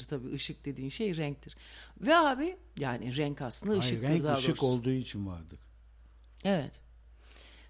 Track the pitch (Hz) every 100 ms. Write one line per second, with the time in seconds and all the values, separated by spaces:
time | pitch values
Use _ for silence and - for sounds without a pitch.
0 | - 139 127 139 - 143 143 131 135 -
1 | 214 165 147 139 - - - - - -
2 | 240 339 294 262 330 370 - - 135 120
3 | 123 131 147 143 127 - 202 202 127 117
4 | 131 165 147 139 127 - 131 123 123 131
5 | 120 104 95 87 80 78 - - - -
6 | - - - - 196 185 123 - - -
7 | - - - - - -